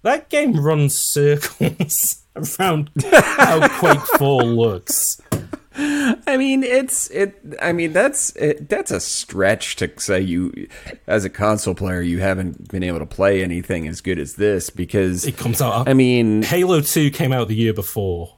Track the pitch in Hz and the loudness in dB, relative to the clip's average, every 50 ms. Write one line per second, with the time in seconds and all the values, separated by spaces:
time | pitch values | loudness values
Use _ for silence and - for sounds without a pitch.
0 | _ 214 262 311 - _ - 294 294 269 160 156 143 151 160 151 147 139 - - | _ 0 0 0 -2 _ -2 0 2 2 0 2 2 2 2 4 2 2 0 -2
1 | - - - 147 143 147 147 143 - - - - - 147 - - - 147 - - | -4 -2 0 2 4 4 4 2 0 -8 -4 -2 -2 -2 -2 -4 -6 -4 -2 -2
2 | - - - - _ _ _ - 151 - - - 190 190 165 151 147 - _ - | -2 -2 -4 -6 _ _ _ -10 -8 -8 -4 0 0 2 2 0 -2 -4 _ -4
3 | - - - 294 - - - - 277 - 175 160 302 - - - - 170 - 143 | 0 6 6 6 6 6 4 4 4 4 6 4 4 2 2 2 4 4 4 4
4 | - - 160 - 143 139 143 127 120 120 117 117 117 113 101 90 - - - - | 2 0 0 2 4 4 4 4 2 2 2 2 2 2 0 -4 -6 -4 -4 -2
5 | - - - - _ - - - - - - - _ _ _ - 285 294 294 285 | -2 -2 -4 -6 _ -6 -6 -6 -4 -8 -16 -16 _ _ _ -4 -2 -2 0 0
6 | 285 262 220 - - - 277 262 262 277 269 269 262 247 247 262 269 262 - - | 0 0 -2 -2 -2 0 0 2 2 2 2 2 2 2 2 2 2 0 -4 -4
7 | - - - - 196 196 190 - _ 151 147 - - 170 170 175 165 165 156 180 | -4 -4 -2 -2 -2 -2 -2 -14 _ -16 -10 -4 -2 -2 0 0 -2 0 2 2
8 | 220 269 285 - - - - - - 147 151 - 147 - 208 - - - - 92 | 2 2 0 -2 -4 -6 -4 -2 -2 -2 -2 -2 -4 -4 -4 -4 -2 -4 -6 -6
9 | - - - - - - - 92 95 98 110 110 - - - - - - - - | -4 -6 -6 -8 -8 -8 -4 0 2 2 2 0 -2 -10 -6 -6 -6 -6 -6 -8
10 | - - 98 92 95 92 85 87 92 90 - - - - - - - - - - | -4 -2 -2 -2 0 -2 -2 -2 -2 -4 -6 -10 -14 -16 -16 -20 -18 -18 -18 -18
11 | _ - 95 110 95 95 - - 104 107 107 104 - 104 90 90 98 95 92 90 | _ -2 0 0 0 -2 -4 -2 0 0 0 0 -2 -4 -4 -4 -4 -4 -2 -2
12 | 87 87 85 87 92 98 95 92 92 90 71 - - - - 95 90 90 87 80 | -2 -2 -2 0 0 -2 -2 -2 -4 -6 -6 -10 -14 -10 -6 -4 -4 -2 -4 -4
13 | 76 76 - - 95 98 101 95 92 90 85 87 90 - 95 85 80 76 82 85 | -6 -8 -4 0 2 2 4 2 0 -2 -4 -6 -4 -4 -4 -4 -4 -6 -8 -8
14 | - 92 92 82 73 69 - - 101 104 104 92 85 - - - 90 85 - 104 | -4 -4 -4 -4 -4 -8 -4 0 2 2 2 0 -2 -6 -8 -8 -8 -2 0 0
15 | 95 92 90 90 - 151 - - - 120 117 - 139 123 101 113 127 135 135 131 | 0 2 0 -2 -4 -6 -6 -4 -4 -4 -2 0 0 0 0 0 0 2 4 4
16 | 131 123 123 123 117 110 107 107 110 110 165 180 180 180 185 156 143 - - 170 | 6 4 4 4 2 2 2 0 0 0 0 0 2 2 2 2 0 0 0 2
17 | 151 143 143 - 170 131 131 127 117 104 110 107 117 110 110 101 95 - - 113 | 2 2 0 0 -2 0 0 0 0 -2 0 0 0 0 0 -2 -6 -6 -6 -4
18 | 101 95 87 87 85 - _ | -4 -4 -4 -6 -8 -12 _